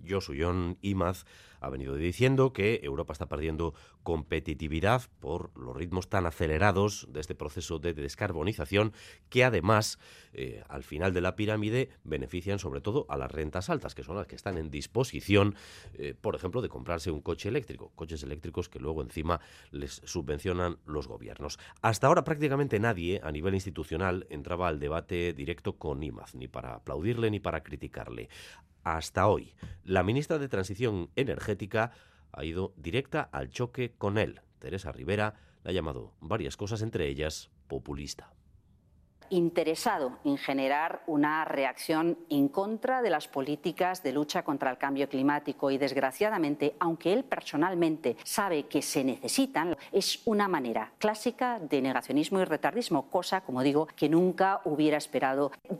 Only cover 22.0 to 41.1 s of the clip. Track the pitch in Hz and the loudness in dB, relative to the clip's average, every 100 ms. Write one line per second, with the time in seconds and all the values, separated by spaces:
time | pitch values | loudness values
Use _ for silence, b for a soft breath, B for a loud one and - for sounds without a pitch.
22 | 135 175 147 151 151 135 143 110 117 90 | 6 4 2 -2 0 0 2 2 2 0
23 | 85 98 73 76 90 95 95 78 76 80 | 0 -2 -2 -2 0 0 -2 -8 -4 -2
24 | 92 92 - 78 71 87 90 78 71 80 | 0 -2 -6 -10 -6 -2 0 0 -2 -4
25 | - 87 87 71 71 85 104 - 80 69 | -2 -2 -2 -4 -6 -6 -6 -6 -6 -4
26 | 73 57 - 64 64 64 62 57 - 69 | -6 -8 -14 -14 -10 -10 -10 -12 -8 -4
27 | 98 117 113 101 90 80 - 71 67 - | -2 0 0 0 -2 -4 -6 -12 -10 -10
28 | 58 58 57 B B B _ _ 85 82 | -10 -10 -12 B B B _ _ -4 -4
29 | - - 101 90 - - B B - 92 | -2 4 4 4 -2 -16 B B 0 2
30 | 92 131 147 156 139 101 92 98 120 98 | 4 2 0 -2 0 -2 -2 0 0 0
31 | 85 - 123 80 - 101 101 110 120 b | -2 -2 -2 -2 -2 -4 0 0 0 b
32 | b b b - 78 85 95 - 80 107 | b b b -8 -4 -4 -4 -6 -4 -4
33 | - 156 - - 65 - 123 - 120 - | -2 -4 -4 -6 -8 -4 -6 -4 -6 -2
34 | 101 104 80 - _ _ 65 95 85 - | 0 2 0 -2 _ _ -10 -8 -8 -8
35 | 71 101 107 b b b 82 90 78 64 | -2 0 0 b b b -4 -2 -2 -6
36 | 53 _ 78 107 69 - 101 110 110 104 | -12 _ -4 -4 -4 -6 -6 -4 -4 -2
37 | 73 69 78 - - _ _ 69 64 71 | -2 0 -4 -4 -14 _ _ -8 -6 -8
38 | 71 - - _ _ - _ _ _ _ | -8 -12 -16 _ _ -20 _ _ _ _
39 | _ _ - 180 170 170 160 160 240 190 | _ _ -2 2 2 2 0 0 0 0
40 | 127 127 147 139 - 135 135 143 165 165 | -2 -2 -2 0 0 0 2 2 0 -4
41 | - | -2